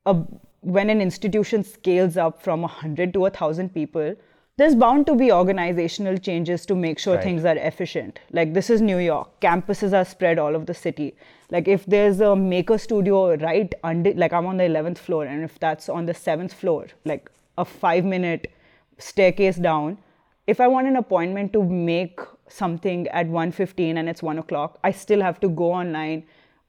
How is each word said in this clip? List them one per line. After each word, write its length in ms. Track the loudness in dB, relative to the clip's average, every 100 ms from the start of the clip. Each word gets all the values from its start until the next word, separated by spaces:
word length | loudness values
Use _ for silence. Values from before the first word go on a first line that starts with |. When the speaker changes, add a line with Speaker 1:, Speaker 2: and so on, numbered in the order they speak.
| 0
Speaker 1:
a, 80 | 0 0 -12 _ _
when 280 | -2 0 2
an 100 | 2
institution 640 | 0 -2 -2 -2 0 -2
scales 540 | -4 -4 0 2 2 2
up 240 | -2 -2
from 220 | -4 -4
a 40 | -4
hundred 460 | -8 -8 -4 -2
to 140 | 0 0
a 20 |
thousand 420 | 0 -4 -4 -6
people, 440 | -6 -6 -4 -4 -6 _ _ _ 4
there's 180 | 6
bound 300 | 6 6 6 4
to 80 |
be 160 | 4 6
organizational 840 | 6 4 0 -2 0 -2 -2 -4 -4
changes 480 | -2 -4 -2 -4 -2
to 80 |
make 240 | -2 -2 -2
sure 160 | 0
Speaker 2:
Right. 80 | 0
Speaker 1:
things 200 | 0 0
are 140 | 0 0
efficient. 640 | -2 -4 -6 -6 -8 -14 -6
Like, 220 | -2 0
this 160 | 0 2
is 120 | 2
New 160 | 2 2
York. 320 | 0 -2 -6 -2
Campuses 520 | 0 0 -2 -4 0
are 120 | 2
spread 320 | 0 0 2 2
all 160 | 0
over 80 | -2
the 100 | -6
city. 400 | -6 -6 -6 -8 -10 -20 _ -4
Like, 180 | -2 2
if 180 | 0
there's 340 | 2 4 4 4
a 140 | 4
maker 420 | 4 2 0 0 0
studio 580 | 0 0 2 4 4
right 380 | 0 0 0 -2 -4
under, 300 | -4 0 0
like, 180 | 2 0
I'm 140 | 0
on 120 | -2 0
the 60 |
eleventh 340 | 0 0 -4 -8
floor, 260 | -4 -4
and 180 | -4 -8
if 160 | -10 -6
that's 300 | -6 -4 -8
on 160 | -6
the 80 | -6
seventh 400 | -6 -4 -4 -6
floor, 320 | -6 -2 -2 -4 _
like, 280 | -8 -8 -10 _ _ -8
a 80 |
five-minute 840 | -8 -2 0 2 0 -2 -2 -4 -8 _ _ _ _ _
staircase 580 | -8 2 2 4 0 2
down, 400 | 0 0 -2 -8 _ _ _ _
if 160 | -4 2
I 60 | 4
want 200 | 4 2
an 100 | 0
appointment 540 | 0 -2 -2 -4 -2
to 100 | 0
make 560 | 0 0 0 -2 -4 -10 -20 _ _
something 600 | -6 -6 -4 -4 -4 -4
at 200 | -4 -2
one 240 | -2 -4
fifteen 460 | -4 -4 -2 -2 -2
and 100 | -6
it's 140 | -6
one 160 | -8 -8
o'clock, 420 | -6 -6 -6 -4
I 80 | -4
still 300 | -4 0 0
have 180 | 0 0
to 100 | -2
go 220 | 0 -2
online 500 | -2 -4 -6 -6 -8 -10 _ _ _